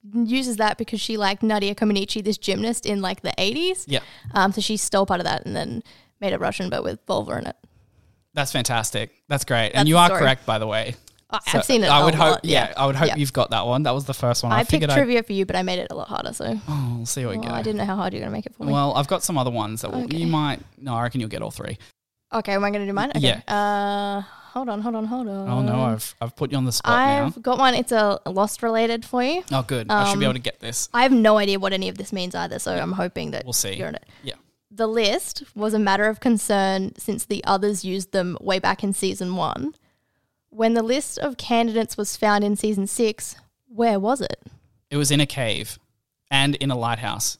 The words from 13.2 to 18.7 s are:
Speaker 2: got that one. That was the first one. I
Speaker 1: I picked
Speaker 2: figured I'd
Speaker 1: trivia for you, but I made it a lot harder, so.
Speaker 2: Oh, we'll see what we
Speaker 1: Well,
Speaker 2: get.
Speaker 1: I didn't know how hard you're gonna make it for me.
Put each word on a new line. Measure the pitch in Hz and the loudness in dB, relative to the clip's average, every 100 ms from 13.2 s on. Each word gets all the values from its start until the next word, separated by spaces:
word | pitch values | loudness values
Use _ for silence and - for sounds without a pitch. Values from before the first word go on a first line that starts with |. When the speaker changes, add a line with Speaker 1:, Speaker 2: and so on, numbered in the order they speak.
| 139 | -2
Speaker 2:
got | 131 117 | 0 0
that | 113 117 | 0 0
one. | 127 | 0
That | 151 | 0
was | 131 131 | -2 -4
the | |
first | 131 123 120 | -2 0 0
one. | 120 | 2
I | 110 | 0
Speaker 1:
I | |
picked | 117 | 2
Speaker 2:
figured | 156 151 | 2 2
I'd | 139 | 2
Speaker 1:
trivia | 254 240 | 4 2
for | 226 | 0
you, | 196 | -2
but | 190 185 | 0 -2
I | |
made | 185 180 | -2 -4
it | - | -6
a | |
lot | - - | -10 -8
harder, | - - | -6 -6
so. | - - 220 180 | -6 -6 -6 -4
Speaker 2:
Oh, | 147 127 120 | -4 -2 -4
we'll | 117 | -6
see | - 123 | -6 -4
what | |
we | 113 | -4
Speaker 1:
Well, | 117 | -4
Speaker 2:
get. | |
Speaker 1:
I | 117 | -4
didn't | 220 208 | -4 -2
know | |
how | 202 196 | -2 -2
hard | 185 | -4
you're | 190 | -4
gonna | - | -6
make | 214 - | -8 -10
it | |
for | - | -8
me. | 143 | -2